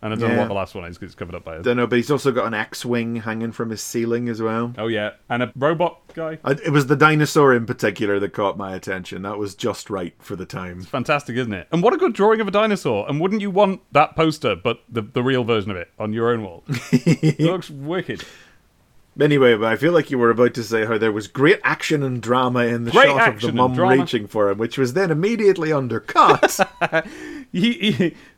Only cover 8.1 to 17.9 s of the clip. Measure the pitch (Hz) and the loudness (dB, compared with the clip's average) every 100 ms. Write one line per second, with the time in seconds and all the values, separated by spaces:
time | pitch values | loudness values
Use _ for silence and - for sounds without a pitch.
8.1 | 101 98 - 101 87 98 95 95 95 90 | 0 -2 -2 -4 -2 -8 -10 -8 -8 -8
9.1 | 92 98 104 104 92 120 98 - 101 87 | -10 -10 -6 -8 -4 -6 -6 -6 -6 -8
10.1 | _ - 98 90 - 92 90 92 139 120 | _ -14 -12 -10 -10 -10 -12 -10 -8 -4
11.1 | 147 - 120 123 95 78 165 190 339 359 | -4 -4 -6 -6 -8 -2 2 2 2 -2
12.1 | 214 202 220 208 202 220 202 151 107 104 | 2 2 2 0 0 0 0 -2 -2 -2
13.1 | 143 180 214 202 185 202 190 _ 143 151 | -2 -2 -2 -2 2 2 0 _ 2 2
14.1 | - 160 151 127 90 117 117 _ 117 107 | 2 0 0 -2 -2 -2 -4 _ -8 -4
15.1 | - 123 131 113 113 98 92 85 _ 107 | -2 0 0 2 0 -2 -8 -10 _ -6
16.1 | 110 117 120 101 85 - 127 - - - | -2 0 0 -4 -14 -8 -8 0 0 2
17.1 | - 156 151 156 180 - 147 139 | 2 2 2 0 0 -6 -12 -6